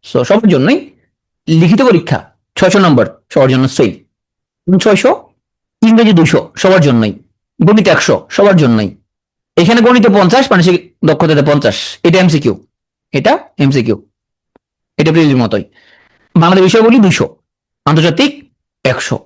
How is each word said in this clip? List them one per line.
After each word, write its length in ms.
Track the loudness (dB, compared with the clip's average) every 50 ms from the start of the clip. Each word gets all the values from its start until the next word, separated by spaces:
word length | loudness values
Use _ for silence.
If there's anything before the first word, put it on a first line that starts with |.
| _ -6
So 120 | -4 -4 -4
সবার 260 | -2 -4 -2 0 0
জন্যই 280 | 0 0 0 -2 -2 -4 -6 -12 _ _ _ _ _ _ _ _ _ _ _ -4
লিখিত 340 | -2 0 2 2 2 0
পরীক্ষা 380 | 2 2 0 0 -2 -4 -8 -8 -8 _ _ _ _ _ _
ছয়শো 240 | -2 -2 0 0 0
নম্বর, 260 | 0 2 2 0 0 -4 -6 _ _ _ -2
সবার 160 | -2 0 0
জন্য 160 | 0 -2 -2 -4
সেম। 220 | -2 -2 -4 -4 -4 -10 _ _ _ _ _ _ _ _ _ _ _ _ _ -2 -2 0
ছয়শো, 340 | 2 0 0 2 2 0 -2 -2 -8 _ _ _ _ _ _ _ _ _ _ _ 0 2
ইংরেজি 260 | 2 2 2 2 2
দুশো 380 | 2 2 2 0 -2 -4 -6 _ -4
সবার 240 | 0 0 2 2
জন্যই, 320 | 2 2 0 0 -2 -4 -6 -10 _ _ _ _ _ _ _ _ 0
গণিত 220 | 2 2 2 2 2
একশো 400 | 0 0 0 -2 -2 -2 -4 _
সবার 280 | -2 0 2 2 2 2
জন্যই। 320 | 2 2 0 -2 -2 -6 -10 _ _ _ _ _ _ _ _ _ _ _ _ -2
এখানে 240 | 0 2 2 2
গণিতে 280 | 2 2 2 2 2 2
পঞ্চাশ, 420 | 2 2 2 2 2 0 0 0
মানসিক 260 | 0 0 2 0 0 -2 -4 -10 _ _ -2
দক্ষতাতে 380 | -2 0 0 0 0 0 0 0 0
পঞ্চাশ, 240 | 0 0 0 -2 -4 -4 -10 -14 -16 -4 _
এটা 140 | 0 0 2
এমসিকিউ, 340 | 0 0 0 0 -2 -4 -6 -6 _ _ _ _ _ _ _ _ _ _ -8
এটা 200 | -4 -2 -2 -2 -2 -6 _ _ -2
এমসিকিউ, 500 | -2 0 0 0 -2 -2 -4 -6 -8 _ _ _ _ _ _ _ _ _ _ _ _ _ _ _ _ _ _ -4
এটা 140 | -2 0
প্রিলির 260 | 0 2 2 2 0 0
মতোই। 260 | -2 -2 -4 -6 -8 _ _ _ _ _ _ _ _ _ _ _ _ _ _
বাংলা 260 | 0 0 2 2 2
বিষয় 200 | 2 2 2 2
বলি 180 | 2 2 2 2
দুশো, 360 | 2 2 0 -2 -4 -8 -8 _ _ _ _ _ _ _ _ _ _
আন্তর্জাতিক 460 | -2 -2 0 0 -2 0 -2 -2 -4 -4 -10 -20 _ _ _ _ _ _ _ _
একশো। 340 | -4 -4 -4 -6 -10 -10 -10 _